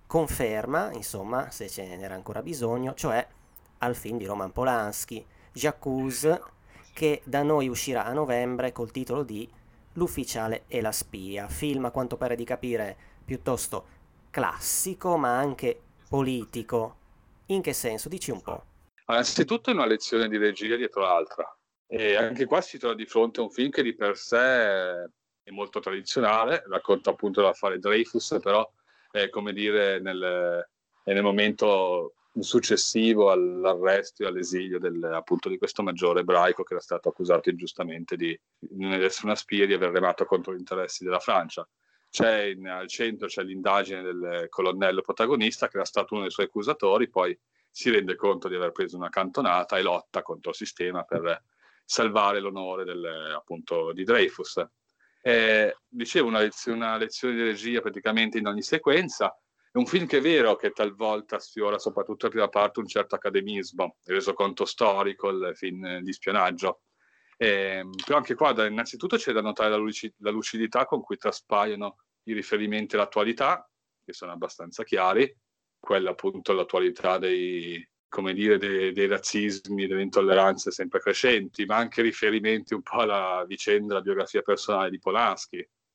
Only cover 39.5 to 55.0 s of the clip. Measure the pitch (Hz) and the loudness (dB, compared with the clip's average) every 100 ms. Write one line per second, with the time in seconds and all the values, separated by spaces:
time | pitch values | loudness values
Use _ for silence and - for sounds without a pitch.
39.5 | 101 98 92 90 90 92 - 90 92 90 | 2 4 4 2 2 2 2 2 0 0
40.5 | 92 90 92 87 - 90 90 - 98 82 | -8 -6 -4 -4 -6 -2 -2 2 0 0
41.5 | - - _ _ _ _ - 113 107 104 | -8 -14 _ _ _ _ 2 4 4 0
42.5 | 92 95 92 92 - 113 101 101 101 95 | -4 -8 -8 -8 -4 -4 -4 -6 -6 -6
43.5 | 95 98 98 95 92 92 87 87 87 85 | -2 2 2 2 -4 -6 -6 -4 -4 -4
44.5 | - 92 92 95 92 - - 113 151 110 | -2 0 2 2 2 -2 0 2 2 2
45.5 | - 117 101 90 101 - 107 95 - 95 | 0 -4 -2 -2 -2 -2 -4 -4 -2 -2
46.5 | 107 101 151 101 104 117 92 90 90 _ | -2 -2 0 2 4 2 2 0 -2 _
47.5 | _ _ - 120 107 92 90 101 95 92 | _ _ -4 2 2 2 0 0 0 -2
48.5 | 90 87 - 90 90 87 98 92 110 98 | -2 -2 -2 -4 -4 -4 -2 -2 0 2
49.5 | 90 90 98 95 87 - 92 - 82 87 | 2 2 0 2 0 -2 -6 -6 -8 -8
50.5 | - - - 90 90 82 85 85 80 - | -8 -10 -6 -4 -4 -4 -2 -2 -4 -6
51.5 | _ _ _ - - 113 107 101 101 98 | _ _ _ -4 0 2 4 4 2 -2
52.5 | 95 92 92 90 87 82 80 78 76 - | -6 -6 -6 -6 -6 -8 -8 -8 -10 -10
53.5 | 82 80 85 82 87 95 120 90 - - | -12 -4 -2 -2 -2 2 4 4 0 -6
54.5 | - 85 _ _ _ | -6 -6 _ _ _